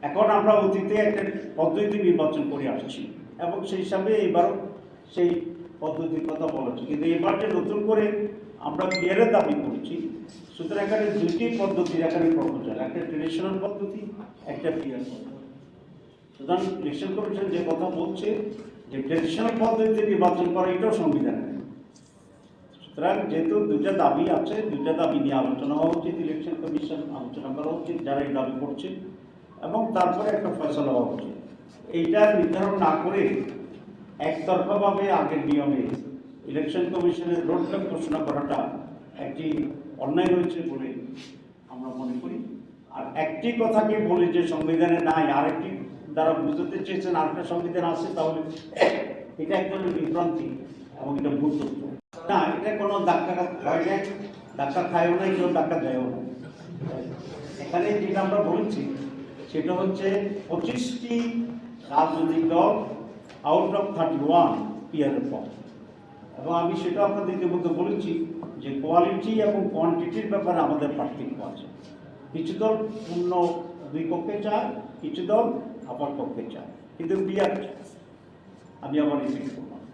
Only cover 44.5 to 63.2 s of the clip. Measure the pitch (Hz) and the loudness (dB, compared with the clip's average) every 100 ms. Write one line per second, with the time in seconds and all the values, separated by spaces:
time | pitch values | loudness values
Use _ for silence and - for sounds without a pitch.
44.5 | 156 156 165 170 165 160 160 151 143 139 | 0 2 4 6 4 4 4 4 4 2
45.5 | - 190 - - - - 151 160 - - | 0 -4 -6 -8 -12 -6 2 4 4 0
46.5 | - - 190 - 190 185 165 156 175 170 | 0 -2 -4 -4 -4 0 2 0 0 -2
47.5 | 175 170 170 170 160 190 190 160 160 156 | -2 0 0 0 0 -2 0 0 0 -4
48.5 | - - - - 143 - - - - 156 | -8 -10 4 4 4 -4 -8 -12 -8 0
49.5 | 190 190 196 185 165 156 170 170 160 - | 0 0 -2 -2 0 0 0 0 0 -4
50.5 | 127 - - - - 139 139 143 143 151 | -8 -12 -16 -18 -10 -4 -2 0 2 2
51.5 | 147 - - - - _ - 170 196 - | 0 -4 -6 -8 -10 _ -16 -2 0 2
52.5 | - 208 214 202 202 - 175 175 180 180 | 0 -2 -2 0 0 4 2 2 -2 -2
53.5 | - 143 165 165 196 - - - - - | -2 0 0 2 0 -2 -8 -10 -14 -14
54.5 | - 139 185 175 170 175 175 190 - 175 | -4 -2 0 0 2 4 4 2 2 2
55.5 | 165 160 165 135 127 127 - 127 - 151 | 2 2 0 0 -2 -2 -4 -8 -10 -14
56.5 | - - 135 - - - - - - - | -16 -16 -10 -8 -8 -10 -10 -12 -12 -12
57.5 | - 285 175 208 208 - 190 190 196 165 | -12 -4 0 2 2 2 2 4 4 4
58.5 | 175 214 - 139 - - - - - - | 2 2 0 -2 -4 -8 -10 -14 -14 -6
59.5 | 156 165 180 190 190 196 196 196 - - | -2 0 0 0 0 0 0 0 -6 -4
60.5 | 165 - 247 247 - 240 233 233 233 233 | -2 -2 -2 -2 -4 -2 0 0 -2 -4
61.5 | - - - - - 160 160 160 160 165 | -6 -12 -16 -2 2 2 2 2 4 4
62.5 | 165 - - - - - - | 6 6 4 -2 -8 -12 -16